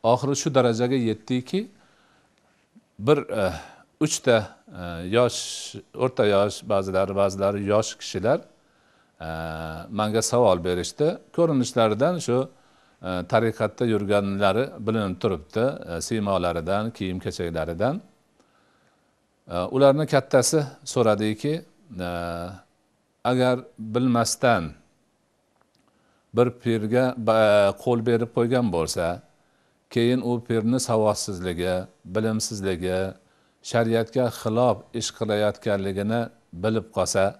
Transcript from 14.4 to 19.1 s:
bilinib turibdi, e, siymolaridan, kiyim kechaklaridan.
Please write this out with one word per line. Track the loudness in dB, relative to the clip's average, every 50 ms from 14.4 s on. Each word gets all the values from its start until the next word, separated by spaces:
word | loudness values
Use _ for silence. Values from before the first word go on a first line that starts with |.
| 2 2 2 2 0 -2 -6 -8
bilinib | -4 -2 -2 0 -2 -2 -4 -2
turibdi, | -2 -2 -2 -2 -6 _ -4 -2 -2 -2 -2 -6 -10
e, | -8 -8 -8
siymolaridan, | -6 -4 -4 -4 0 0 0 0 0 0 -2 -2 -2 -2 -2 -2 -2 -6
kiyim | -6 -6 -6 -6 -6 -6
kechaklaridan. | -8 -8 -6 -6 -6 -6 -4 -4 -4 -6 -4 -2 -2 -2 -2 -4 -10 _ _ _ _ _ _ _ _ _ _ _ _ _ _ _ _ _ _ _ _ _